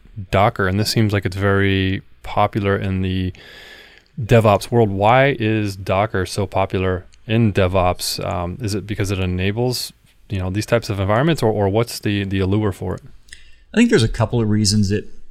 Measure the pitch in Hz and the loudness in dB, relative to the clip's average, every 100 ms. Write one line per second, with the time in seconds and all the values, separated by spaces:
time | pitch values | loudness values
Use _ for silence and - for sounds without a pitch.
0 | - - 95 95 104 - 98 98 107 - | -18 -16 -2 2 2 2 0 0 0 2
1 | 107 101 92 95 98 98 98 98 95 98 | 2 2 -2 -2 0 2 2 2 0 -2
2 | - - - - 104 110 98 98 101 95 | -8 -18 -8 0 0 0 0 0 -2 -2
3 | 95 92 92 - - - - - - - | -2 -2 -4 -6 -18 -20 -20 -20 -20 -20
4 | _ - 110 117 110 101 - 120 110 98 | _ -10 2 4 6 4 2 2 2 2
5 | 104 127 139 139 110 110 104 95 95 95 | 4 4 2 0 -2 -2 -2 -6 -4 0
6 | 107 98 90 - 98 95 95 95 92 92 | 0 -2 -4 -4 -4 -2 -2 -2 -2 -2
7 | - - - 110 113 98 92 92 90 90 | -6 -18 -2 2 2 2 2 2 2 0
8 | - - 90 90 87 90 113 101 101 107 | -4 -6 -4 -4 -6 -6 -4 -4 -6 -4
9 | 98 98 92 90 92 104 123 120 - - | -2 -2 -2 0 -2 0 -2 -2 -8 -14
10 | _ _ - 98 92 95 107 117 - 98 | _ _ -8 -6 -4 -4 0 -2 0 -4
11 | 98 107 151 160 113 107 101 101 117 - | 0 2 2 2 0 2 2 2 -2 -4
12 | 110 101 98 95 95 104 107 92 98 87 | -2 -2 -2 0 0 2 0 -4 -6 -8
13 | - - - - - - _ - 233 220 | -12 -20 -20 -20 -20 -20 _ 2 4 4
14 | 110 - 110 123 107 107 107 107 98 104 | 2 0 0 0 0 2 2 2 0 -2
15 | - - - | -6 -12 -14